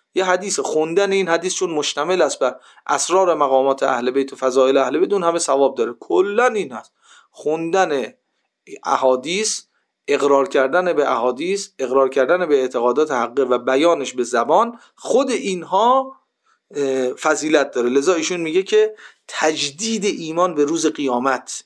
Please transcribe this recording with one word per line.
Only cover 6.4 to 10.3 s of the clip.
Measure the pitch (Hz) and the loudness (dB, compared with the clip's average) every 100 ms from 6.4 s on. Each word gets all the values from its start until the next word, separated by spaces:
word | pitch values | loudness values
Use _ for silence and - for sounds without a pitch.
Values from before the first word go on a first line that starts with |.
| 247 220 | 0 0
این | 151 | -6
هست، | 117 - _ _ - _ | -10 -16 _ _ -20 _
خوندن | - 143 160 165 190 175 139 117 - _ _ _ _ - 131 | -8 -4 -4 -2 0 0 0 -4 -12 _ _ _ _ -20 -12
احادیث، | - 131 131 127 147 190 214 - - _ _ _ - | -4 0 2 2 0 -4 -4 -6 -12 _ _ _ -2
اقرار | 139 143 | 0 4